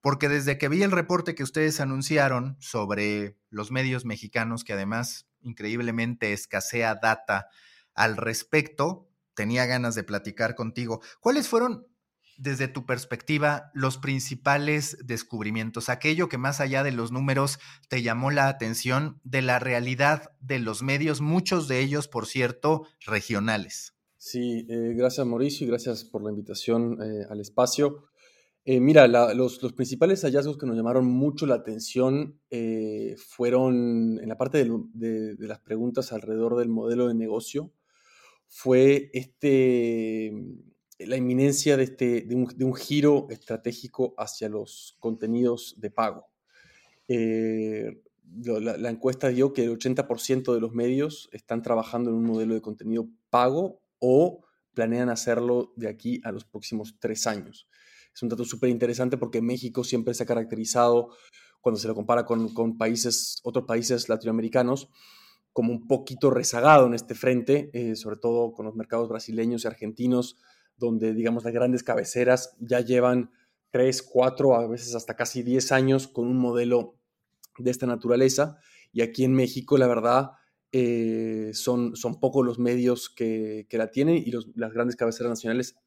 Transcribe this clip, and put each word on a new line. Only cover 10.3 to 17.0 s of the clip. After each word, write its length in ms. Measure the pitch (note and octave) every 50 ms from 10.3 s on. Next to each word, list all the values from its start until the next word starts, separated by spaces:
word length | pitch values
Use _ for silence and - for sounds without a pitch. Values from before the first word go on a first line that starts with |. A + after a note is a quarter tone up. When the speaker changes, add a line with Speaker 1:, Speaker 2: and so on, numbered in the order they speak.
| G2 - A#2 A2+ B2
Speaker 1:
contigo. 480 | - A#2 A2 - A#2+ A#2+ A2+ A2+ G#2+ - - - _
¿Cuáles 280 | _ A#3 C4+ D4+ -
fueron, 400 | - A#3+ A3+ A#3+ B3 A3 - - _ _ _ _ _ _ _ _ _ _
desde 300 | - C3 C#3+ C#3 B2 C3+
tu 180 | B2+ C3 C#3 A#2+
perspectiva, 880 | - B2+ A#2+ - - B2 - - - D3+ D3 D3+ D3 D3 C#3+ - - _
los 240 | C#3 C3+ C3 C3
principales 960 | C3 - C#3+ C#3 C3 B2 - C3+ A#2+ - C#3 C#3+ C#3+ D3 D3+ D3+ D3+ C#3+ - - - -
descubrimientos? 880 | B2 A#2+ A2+ - _ - G#2+ G#2+ G#2+ G#2+ A2+ A2 A2+ G#2+ A#2 - -
Aquello 400 | B2 B2+ - D3+ D#3 E3+ F3 -
que 80 | -
más 240 | B2 B2+ C#3 C#3 C#3+
allá 220 | C#3+ C3+ C3+ C3+ C#3
de 80 | C#3+
los 200 | B2+ A#2